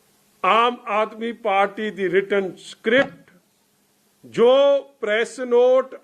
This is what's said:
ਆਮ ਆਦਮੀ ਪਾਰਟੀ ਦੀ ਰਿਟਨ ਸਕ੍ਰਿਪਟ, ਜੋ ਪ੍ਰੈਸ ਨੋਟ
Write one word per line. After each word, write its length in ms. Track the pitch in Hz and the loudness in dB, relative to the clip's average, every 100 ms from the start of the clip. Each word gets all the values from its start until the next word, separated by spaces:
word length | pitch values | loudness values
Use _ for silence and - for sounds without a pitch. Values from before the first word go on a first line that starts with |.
| _ _ _ _ 185 | _ _ _ _ 0
ਆਮ 320 | 220 240 240 - | 2 2 -2 -6
ਆਦਮੀ 440 | 208 214 220 233 | -4 -4 -6 -10
ਪਾਰਟੀ 600 | 226 214 196 170 - 214 | -8 -2 0 0 -2 -8
ਦੀ 180 | 180 185 | -4 -2
ਰਿਟਨ 460 | 185 202 202 185 - | -2 0 -2 -4 -8
ਸਕ੍ਰਿਪਟ, 760 | - - 220 254 - - _ _ _ _ _ _ _ _ _ _ 123 | -20 -10 0 0 0 -6 _ _ _ _ _ _ _ _ _ _ -10
ਜੋ 540 | 120 240 269 285 277 - - | 2 4 4 4 0 -4 -10
ਪ੍ਰੈਸ 380 | 208 214 226 - | -4 -2 -4 -8
ਨੋਟ 560 | 254 240 247 262 254 - | -2 2 4 2 -2 -8